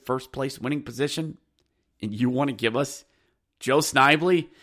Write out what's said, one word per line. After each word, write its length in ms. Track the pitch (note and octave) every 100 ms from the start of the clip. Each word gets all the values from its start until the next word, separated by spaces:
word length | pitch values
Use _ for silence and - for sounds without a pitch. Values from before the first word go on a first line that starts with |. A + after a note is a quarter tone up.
| -
first 240 | B2+ -
place 300 | - C3+ -
winning 220 | B2+ D3
position. 560 | C#3 A#2 C#3+ D#3 D#3+ - _ _ _ _ _ _
And 140 | A2
you 160 | G#2+ B2
want 200 | B2+ C#3+
to 40 |
give 220 | A2+ A#2 A#2
us 280 | C3+ - - _ _ _ _ _
Joe 220 | - C#3+
Snively, 680 | - C3+ C3+ D3+ F3 F3+ D#3 _